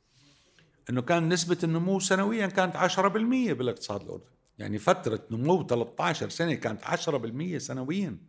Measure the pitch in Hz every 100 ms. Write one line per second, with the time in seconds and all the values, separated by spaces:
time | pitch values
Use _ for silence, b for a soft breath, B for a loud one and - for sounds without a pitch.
0 | _ b b b b b b b - 123
1 | 127 170 160 175 165 175 165 160 180 196
2 | 190 190 202 226 196 190 185 156 180 185
3 | 190 214 226 262 233 123 123 - - 101
4 | 101 90 - _ _ - 104 104 - 185
5 | 147 107 - 113 139 190 190 120 117 -
6 | 170 160 104 - 170 135 120 107 - 175
7 | - 139 113 123 180 147 - 131 131 190
8 | 185 90